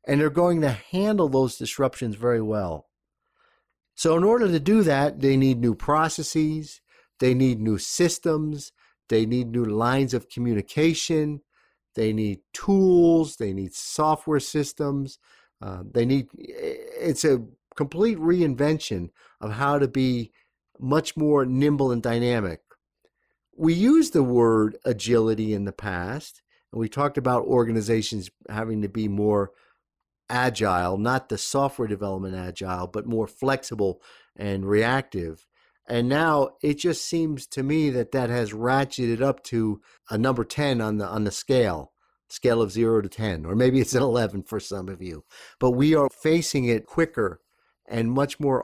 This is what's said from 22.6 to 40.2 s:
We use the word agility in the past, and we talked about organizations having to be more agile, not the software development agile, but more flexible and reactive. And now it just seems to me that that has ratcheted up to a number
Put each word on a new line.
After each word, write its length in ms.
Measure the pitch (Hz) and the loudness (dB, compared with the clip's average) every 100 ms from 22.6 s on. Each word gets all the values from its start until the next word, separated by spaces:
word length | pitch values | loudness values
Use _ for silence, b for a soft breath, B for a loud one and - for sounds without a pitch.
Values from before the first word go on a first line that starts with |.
| _ _ _ _ _ _ _ _ _ - | _ _ _ _ _ _ _ _ _ -2
We 160 | 160 | 2
use 380 | 170 233 320 - | 4 6 6 4
the 120 | 165 | 2
word 540 | 127 120 117 110 107 - 131 | 4 4 6 4 2 0 -4
agility 680 | 110 113 120 113 107 107 | -2 2 2 2 0 -2
in 120 | 104 101 | -2 -4
the 80 | |
past, 680 | - 104 90 90 143 - - _ _ _ | -6 -6 -6 -6 -10 -14 -20 _ _ _
and 80 | 110 | -6
we 80 | 113 | -4
talked 300 | 135 143 139 | -2 -2 0
about 260 | 127 123 | 0 0
organizations 840 | - 123 117 113 104 113 107 107 90 _ - | 2 2 2 0 0 0 -2 -8 -10 _ -10
having 340 | 107 113 107 | -8 -4 -4
to 40 | 101 | -4
be 220 | 113 107 | -4 -4
more 420 | 101 104 104 98 b b b b _ _ _ - | 0 2 2 0 b b b b _ _ _ -6
agile, 680 | 123 127 113 104 90 90 98 | -2 -2 0 0 2 0 -2
not 300 | 117 127 - | 0 -2 -4
the 100 | 104 | -6
software 500 | - 139 139 - 110 | -2 -2 -2 -2 -4
development 480 | 101 101 95 95 92 | -4 -4 -6 -6 -8
agile, 520 | 90 90 92 90 90 | -8 -8 -8 -6 -6
but 180 | 107 113 | -8 -4
more 220 | 113 104 | -4 -4
flexible 720 | - 135 135 - 107 98 90 b b b - | -4 -4 -4 -6 -4 -2 -4 b b b -10
and 260 | 101 98 | -6 -4
reactive. 840 | 98 104 113 135 - 95 82 78 _ _ _ _ - | 0 2 2 0 -4 -8 -8 -10 _ _ _ _ -6
And 200 | 120 120 | -2 0
now 440 | 143 165 147 131 - | 2 2 2 0 -2
it 140 | 147 147 | -2 0
just 280 | 175 - | -2 -2
seems 440 | - 170 160 139 - | -4 -4 -2 -6 -8
to 160 | 139 | -6
me 260 | 135 156 151 | -2 0 0
that 220 | 123 113 | 0 -2
that 180 | 135 120 | -2 -2
has 240 | 120 107 | -2 -4
ratcheted 680 | 107 123 135 135 - 120 117 | -2 0 0 0 -2 -2 0
up 220 | 139 135 - | -2 -2 -4
to 360 | 113 110 104 b b - | -2 -2 -4 b b -6
a 80 | |
number 280 | 107 | -2